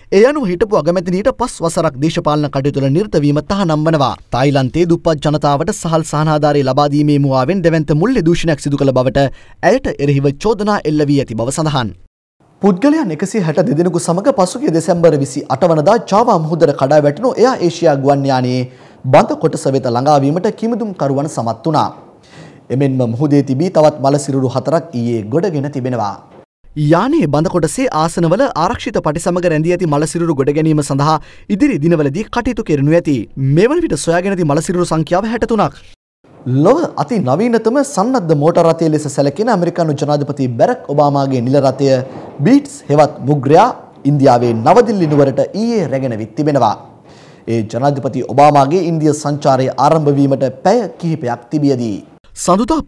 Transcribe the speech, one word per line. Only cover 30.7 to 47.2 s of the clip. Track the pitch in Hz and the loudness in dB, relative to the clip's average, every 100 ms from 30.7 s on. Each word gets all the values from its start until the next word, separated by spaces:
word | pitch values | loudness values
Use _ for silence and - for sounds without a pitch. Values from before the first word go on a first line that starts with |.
| 151 143 | 0 0
සඳහා | 139 147 156 - - - | -2 0 0 -4 -18 -6
ඉදිරි | 202 294 180 | 0 0 0
දිනවලදී | 160 170 143 147 220 | 0 2 0 -2 -6
කටයුතු | 240 233 233 147 | -4 -4 -4 -2
කෙරෙනු | 151 143 170 | 0 2 2
ඇති. | 170 131 95 - 135 147 | 2 -2 -4 -6 0 2
මේ | 220 | 2
වන | 330 330 | 2 -2
විට | - | -4
සොයාගෙන | - 165 190 190 | -2 0 0 -2
ඇති | 165 | 0
මලසිරුරු | 143 254 180 170 | 0 -2 -2 -2
සංඛ්‍යාව | 160 156 175 220 | -2 0 -2 -2
හැට | 226 220 | -4 -2
තුනක්. | 226 160 - - - _ _ _ - 127 131 | 0 -2 -4 -18 -20 _ _ _ -14 -4 2
ලොව | 165 294 320 - | 4 2 0 -4
අති | 143 233 | -2 -2
නවීනතම | 127 147 240 233 226 269 | 0 0 0 0 0 0
සන්නද්ධ | 277 - 214 262 165 156 | -2 -2 0 -2 0 2
මෝටර් | 151 175 165 | 4 4 2
රථය | 165 165 | 2 0
ලෙස | 151 147 139 | 0 -2 -2
සැලකෙන | 143 139 226 | -2 0 0
ඇමරිකානු | 202 175 175 160 139 | 0 0 -2 -2 -2
ජනාධිපති | 147 147 139 139 127 120 | -2 -2 -2 -4 -4 0
බැරක් | 165 247 - | 0 0 -4
ඔබාමාගේ | 147 143 143 135 131 120 | 0 2 2 0 -2 0
නිල | 135 | 2
රථය | 135 131 139 131 127 - - - 151 | 2 0 2 2 0 -12 -16 -2 2
බීට්ස් | 277 285 - - | 4 2 -10 -2
හෙවත් | 147 143 - 123 | 2 2 2 -2
මුග්‍රයා | 147 131 160 220 - - - 139 | -2 4 4 4 0 -14 -6 -2
ඉන්දියාවේ | 147 135 123 120 117 | 2 4 4 2 0
නවදිල්ලි | 117 196 214 208 160 | 4 4 4 0 0
නුවරට | 147 139 127 180 185 | 2 2 2 -2 -2
ඊයේ | 226 233 147 | -2 -2 -2
රැගෙන | 131 131 110 | -2 -4 -6
විත් | 113 - | -8 -4
තිබෙනවා. | 147 143 113 98 - - - - | 0 2 2 0 -8 -20 -20 -20